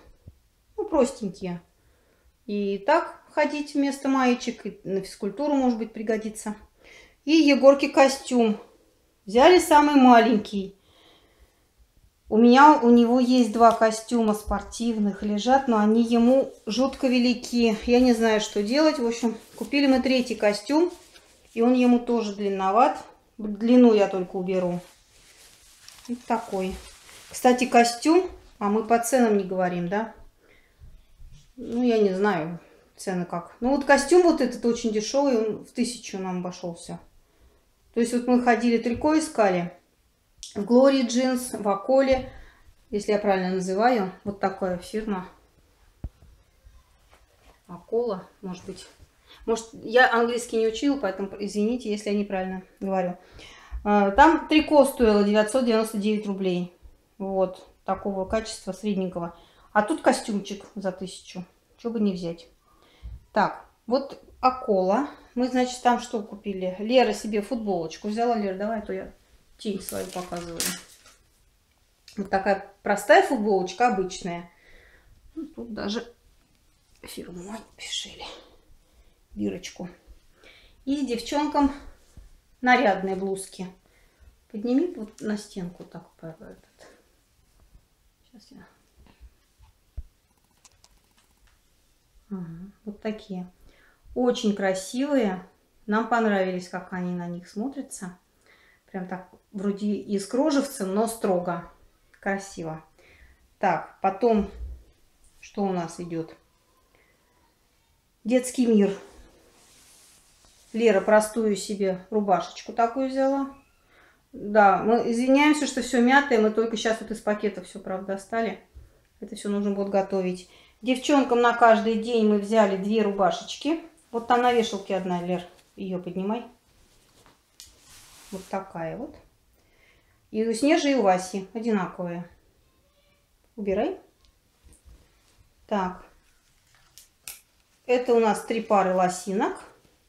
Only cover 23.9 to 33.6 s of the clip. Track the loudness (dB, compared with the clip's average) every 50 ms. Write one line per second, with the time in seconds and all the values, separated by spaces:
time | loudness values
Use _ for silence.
23.9 | 8 6 4 2 0 -4 -6 -6 -6 -6 -4 -2 -2 -2 -2 -2 -4 -6 -10 -14
24.9 | -20 _ _ _ _ _ _ _ -20 _ -20 -20 -20 _ _ -20 -20 _ -20 -20
25.9 | -20 -18 -12 -12 -12 -10 -6 -6 -6 -6 -6 -6 -6 -6 -6 -6 -8 -12 -16 -20
26.9 | -20 -20 -20 -20 -20 -20 -20 -18 -6 2 2 4 4 4 2 4 4 4 4 4
27.9 | 2 -2 2 4 4 4 4 0 -8 -16 -20 -20 -10 -4 -2 0 0 0 2 2
28.9 | 0 0 2 2 2 4 4 4 2 2 0 -2 -2 -2 -2 -2 -2 -4 -4 -4
29.9 | -4 -4 -4 -6 -10 -18 -20 -20 _ _ _ _ _ _ _ _ _ _ -20 -20
30.9 | -20 -20 _ _ -20 -20 -20 -20 -20 -20 -20 _ _ -16 -10 -6 -4 0 2 2
31.9 | 4 4 4 2 2 2 0 0 0 0 -2 -6 -8 -12 -14 _ _ _ _ _
32.9 | _ -12 -8 -6 -4 -4 -4 -6 -8 -10 -10 -12 -10 -4